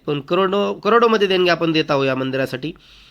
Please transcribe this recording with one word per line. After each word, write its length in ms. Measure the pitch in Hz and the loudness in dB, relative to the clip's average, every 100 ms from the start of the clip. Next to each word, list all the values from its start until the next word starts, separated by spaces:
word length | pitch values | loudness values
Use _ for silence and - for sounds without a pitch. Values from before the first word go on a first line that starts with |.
| - | -6
पण 160 | 147 | -6
करोडो, 520 | 139 180 190 196 202 | -2 0 0 0 -2
करोडोमध्ये 540 | 190 202 214 233 220 196 | -2 2 4 4 2 2
देणगी 220 | 185 180 | 2 2
आपण 220 | 165 165 | 2 0
देत 140 | 156 156 | 0 0
आहोत 180 | 143 135 | 0 0
या 80 | 131 | -2
मंदिरासाठी. 560 | 131 135 131 123 147 - - - - | -2 -4 -4 -6 -10 -12 -20 -20 -20